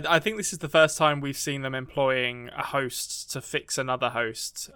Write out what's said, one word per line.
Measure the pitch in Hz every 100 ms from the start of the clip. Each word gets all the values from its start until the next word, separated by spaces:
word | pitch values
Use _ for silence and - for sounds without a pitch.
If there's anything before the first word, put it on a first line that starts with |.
| 151
I, | 165
I |
think | 214 220
this | -
is | 175
the | 151
first | 160 156 -
time | 151 143
we've | 139 135
seen | 151 139
them | 135 131
employing | 127 147 135 131 123 123 123 143
a |
host | - 139 127 - - - -
to | 135
fix | - 147 - -
another | 131 127 120
host. | 117 113 110 - - -